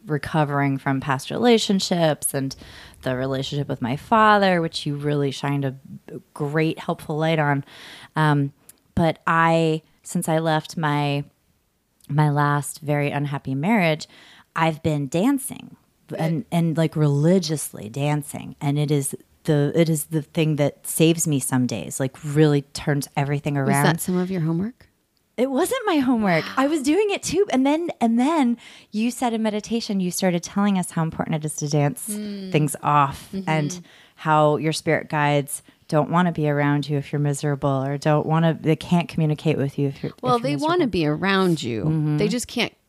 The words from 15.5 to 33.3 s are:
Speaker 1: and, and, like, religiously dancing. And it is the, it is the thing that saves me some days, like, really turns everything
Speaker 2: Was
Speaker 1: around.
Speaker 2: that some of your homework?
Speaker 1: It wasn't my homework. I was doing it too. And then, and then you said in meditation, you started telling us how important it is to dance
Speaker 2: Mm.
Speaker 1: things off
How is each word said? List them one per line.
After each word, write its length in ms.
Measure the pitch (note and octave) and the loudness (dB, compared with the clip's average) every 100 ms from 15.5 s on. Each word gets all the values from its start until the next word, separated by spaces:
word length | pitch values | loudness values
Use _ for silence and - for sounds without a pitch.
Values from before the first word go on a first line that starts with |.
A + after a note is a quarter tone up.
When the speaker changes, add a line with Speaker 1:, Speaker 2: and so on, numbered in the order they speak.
| - - - _ _ _ - | -14 -16 -20 _ _ _ -4
Speaker 1:
and, 280 | D#3+ E3 - | -2 -2 -2
and, 260 | E3+ E3 D#3 | 0 0 0
like, 180 | D#3+ D#3+ | 0 2
religiously 960 | D3+ C#3+ D#3+ F#3+ D#3 D3+ - - G#2 | 2 4 4 4 2 -6 -6 -12 -10
dancing. 680 | B2 D3 D3 D3 - - - | -4 -2 -2 -4 -12 -12 -6
And 180 | D3 D3 | -2 0
it 100 | D3 | 2
is 260 | D3 C3+ - - _ | 0 0 -8 -16 _
the, 280 | - D3+ C#3+ - | 0 2 4 4
it 120 | E3 | 2
is 160 | D#3+ - | 2 -2
the 160 | D#3+ | -4
thing 340 | C#3+ - D#3 D3 | -4 0 0 2
that 320 | C#3+ - - | 0 -2 -10
saves 400 | - E3 E3 - | 4 4 4 0
me 120 | C#3 | 0
some 280 | - C3 B2 | 0 0 0
days, 320 | A2 C2 - | -2 -8 -6
like, 180 | C3+ - | -6 -6
really 400 | D3+ C#3+ D#3 C#3+ C#3 | -2 4 4 4 0
turns 340 | - - C#3+ - - | -8 -2 -2 -2 -4
everything 400 | C#3 D3 D3+ C#3+ | -2 -2 -2 0
Speaker 2:
Was 140 | C3+ | 2
Speaker 1:
around. 160 | C#3 D3 | 2 2
Speaker 2:
that 160 | E3 | 0
some 160 | - F3+ | -2 -2
of 140 | F3+ | -2
your 100 | F#3+ | -2
homework? 460 | D#3+ E3 G#3 - _ _ _ _ _ - | -2 -2 -4 -8 _ _ _ _ _ -4
Speaker 1:
It 140 | C4 | -2
wasn't 300 | C4 F4+ B4+ G#4+ | 0 0 -2 0
my 120 | D#4 | 2
homework. 460 | B3+ A#3+ G3+ E3 - - | 2 2 2 2 0 -2
I 80 | C#4 | 0
was 160 | D#4+ | 0
doing 300 | C4 E4 G#4+ | 2 2 2
it 100 | F#4+ | -2
too. 240 | - E4 G4+ | -2 0 0
And 140 | C4 C4+ | 2 2
then, 260 | D#4 F4 - | 0 -2 -2
and 180 | A#3 A3+ | 0 2
then 380 | B3+ E4 B3 A#3 - - - | 2 2 2 0 -8 -20 -8
you 200 | G#3 A#3 | -4 -2
said 220 | - B3 | -2 -2
in 100 | A3+ | 0
meditation, 560 | A3 G#3 - A3+ - G3 | -2 -4 -4 -4 -2 -2
you 100 | F3+ | -2
started 320 | - F#3 F3 | 0 0 0
telling 380 | - - G3+ F#3+ | -2 0 2 0
us 100 | F3 | -2
how 120 | - | -2
important 320 | D#3+ - - D#3+ | -2 -2 -4 -2
it 100 | D3+ | -4
is 100 | - | -6
to 120 | D3+ | 0
dance 400 | D3+ D3 - - | 2 2 -2 -8
Speaker 2:
Mm. 420 | G#3 G#3 G3+ F#3+ | -8 -8 -10 -2
Speaker 1:
things 240 | E3 D3 - | 0 0 -2
off 480 | D3 D3 C#3 C#3 - | 2 2 2 -2 -10